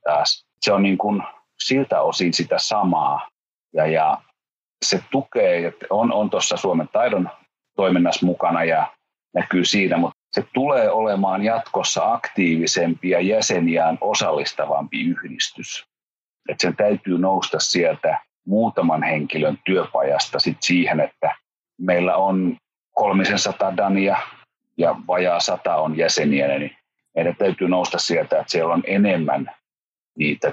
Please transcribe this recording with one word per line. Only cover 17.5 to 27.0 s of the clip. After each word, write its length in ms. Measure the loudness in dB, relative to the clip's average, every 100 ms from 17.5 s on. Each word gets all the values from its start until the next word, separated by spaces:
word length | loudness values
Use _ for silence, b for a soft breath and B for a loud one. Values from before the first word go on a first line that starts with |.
| -4
sieltä 580 | -2 0 0 0 -2 -4 _ _ -2
muutaman 560 | 0 0 0 0 0
henkilön 560 | 0 -2 -4 -2 -2 -2
työpajasta 720 | -2 -2 0 -2 0 0 -2 -2
sit 180 | -2 -2
siihen, 400 | 0 2 2 0
että 340 | -2 -2 -4 -4 _ _ _ -8
meillä 360 | 0 2 2 2
on 400 | 2 2 0 -4 _ _ _
kolmisen 440 | 0 2 2 2 0
sata 380 | -2 0 -2 0
dania 400 | 0 2 2 0 -4 -16 _ _ _ 0
ja 200 | 0 0 -2
vajaa 340 | 0 2 0
sata 360 | 0 -2 -2 0
on 200 | 0 0
jäseniä, 640 | 0 0 0 0 0 -2
niin 180 | -4 -12 _ _